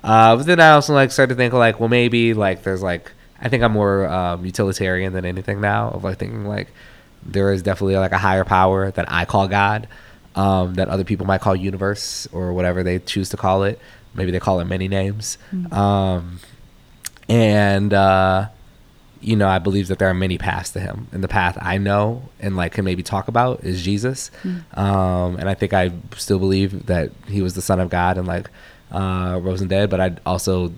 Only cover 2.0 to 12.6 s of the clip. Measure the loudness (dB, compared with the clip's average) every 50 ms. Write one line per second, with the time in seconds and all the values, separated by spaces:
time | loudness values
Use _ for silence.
2 | 4 4 2 2 2 2 2 2 0 0 0 -2 -4 -4 -4 -2 -2 -4 -4 -4
3 | -8 -14 -20 _ -20 -20 _ -8 -4 -2 0 2 2 2 2 2 2 2 2 2
4 | 0 0 0 -2 -2 -2 -4 -4 -6 -8 -2 -2 -2 -2 0 -2 -2 -2 0 -2
5 | -2 -2 -4 -4 -4 -4 -6 -6 -6 -6 -4 -2 0 0 0 0 -2 -4 -6 -6
6 | -6 -6 -6 -6 -8 -8 -8 -8 -8 -6 -6 -8 -8 -10 -14 -20 -20 -20 -20 -20
7 | -20 _ _ _ -16 -6 -2 0 2 2 0 0 0 -2 -2 0 0 0 2 2
8 | 0 0 0 0 2 2 2 2 2 2 4 4 4 4 4 2 0 -2 -2 -4
9 | -4 -2 -2 -2 -2 0 0 0 0 2 2 2 2 2 0 -2 -6 -12 -18 -20
10 | -20 -20 -20 -20 _ -10 -4 0 2 2 2 2 0 -2 -2 -2 -2 -2 -2 -4
11 | -2 -2 -4 -2 0 0 -2 0 2 0 0 0 -2 -4 -4 -4 -4 -4 -4 -6
12 | -8 -10 -10 -12 -12 -10 -8 -6 -6 -4 -2 0